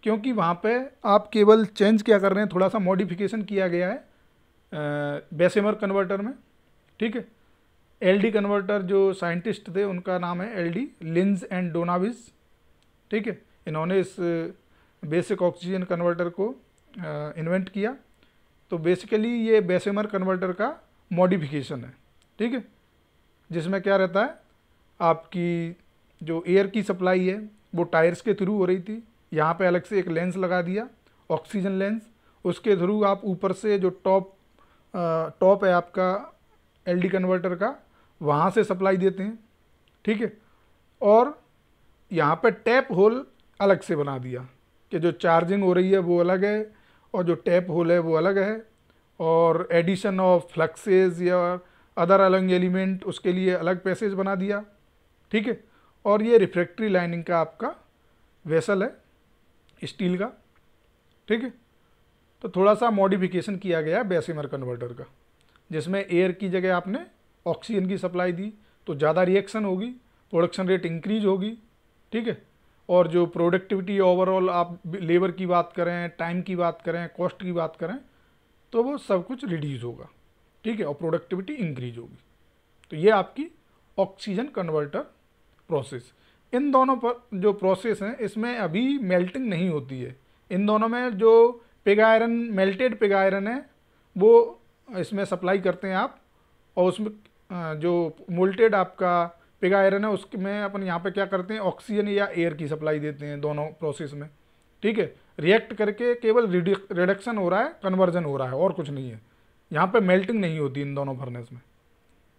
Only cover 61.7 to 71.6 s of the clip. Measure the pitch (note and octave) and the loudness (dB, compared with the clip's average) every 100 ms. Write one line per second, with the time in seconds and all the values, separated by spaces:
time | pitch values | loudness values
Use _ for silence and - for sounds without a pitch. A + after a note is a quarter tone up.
61.7 | _ _ _ _ _ _ _ G3+ F3+ G3 | _ _ _ _ _ _ _ -6 2 4
62.7 | G#3 A#3+ G#3 G3 G3 F#3 F#3 E3+ F#3 F#3+ | 4 2 2 2 2 0 -2 -4 -6 -2
63.7 | E3 D#3 G3 G#3 E3+ D#3 D3+ C#3 C3+ B2+ | -2 0 -2 0 -2 -2 -8 -8 -8 -8
64.7 | A#2+ B2 B2 C3 _ _ _ _ _ _ | -8 -10 -12 -18 _ _ _ _ _ _
65.7 | D#3 D#3+ G3 F#3+ F3 F#3 F3+ G3 F#3 F#3 | -8 -4 -4 0 2 2 0 -4 -2 0
66.7 | F3 F#3 C4 F4 _ _ _ F3 D#3+ - | 0 -2 -8 -10 _ _ _ -6 -6 -4
67.7 | G3+ F#3 F#3+ F#3 F3+ F3+ F3 G#3 A3 _ | -2 -2 -2 -4 -2 -4 -4 -10 -14 _
68.7 | _ - C#3+ D3+ E3 F3+ G3 G3 A3 G3+ | _ -10 0 2 4 4 2 0 -4 -4
69.7 | F#3 A#3+ B3+ _ _ _ E3+ E3+ F#3+ F#3 | -4 -6 -12 _ _ _ 0 0 0 0
70.7 | F#3+ F3 E3 E3+ A3 G3+ F#3+ G#3 A3+ | 0 -2 -6 -4 0 2 0 -2 -8